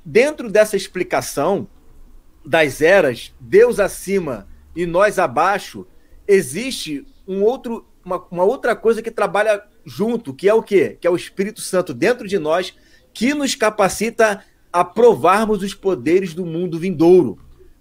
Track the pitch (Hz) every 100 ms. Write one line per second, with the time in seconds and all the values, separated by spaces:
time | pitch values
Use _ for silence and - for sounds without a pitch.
0 | 160 143 277 302 240 202 214 196 196 185
1 | 175 170 - - 151 196 107 - - -
2 | - - - _ 147 165 156 - 156 196
3 | 151 117 - - 117 180 240 202 185 -
4 | - 196 156 110 95 - - 160 175 170
5 | 208 190 165 123 180 196 - - - -
6 | _ - - 196 131 151 262 - 156 139
7 | - _ - 190 208 262 240 220 - _
8 | 180 180 - 170 190 262 - 208 220 220
9 | - - 202 190 214 208 - _ 156 123
10 | 220 233 233 131 185 226 220 196 117 -
11 | 170 175 - - 202 214 - 185 180 123
12 | 180 247 208 190 151 170 185 - _ _
13 | _ - 240 294 269 - 214 214 190 -
14 | 220 226 220 196 - _ _ 175 175 -
15 | 240 214 165 196 214 208 196 - 196 165
16 | 123 185 190 156 175 160 180 165 185 156
17 | 165 180 131 90 - - - _